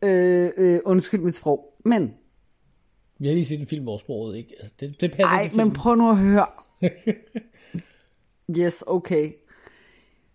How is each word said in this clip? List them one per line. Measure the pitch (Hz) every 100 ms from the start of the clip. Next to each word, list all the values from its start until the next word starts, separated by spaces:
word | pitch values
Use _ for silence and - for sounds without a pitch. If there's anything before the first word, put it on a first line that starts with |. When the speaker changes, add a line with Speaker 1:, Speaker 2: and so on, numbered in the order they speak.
Speaker 1:
Øh, | 196 180 180 180 175 -
øh, | 185 170 -
undskyld | 185 - 208
mit | 170 -
sprog, | 151 143 - _ 220
men | 226 127 - _ _ _ _ _ _ _ _ _ _
Speaker 2:
Vi | 143
har |
lige | 165 139
set | 151
en | 143
film, | 151
hvor | 123 101
sproget | - 117 110 104
ikke... | - -
Altså, | 104 -
det, | 143 -
det | 175
passer | - 185 185
Speaker 1:
Ej, |
Speaker 2:
til | 202
filmen. | 220 220
Speaker 1:
men | -
prøv | 233 233
nu | 233
at | 208
høre. | 196 202 - - - _
Speaker 2:
<laughs> | 180 - 226 208 - 226 - _ _ 170 - _ _ _ _ _ - 170
Speaker 1:
Yes, | 175 170 -
okay. | 185 175 165 156 - _ _ - _ _ _ _ _ _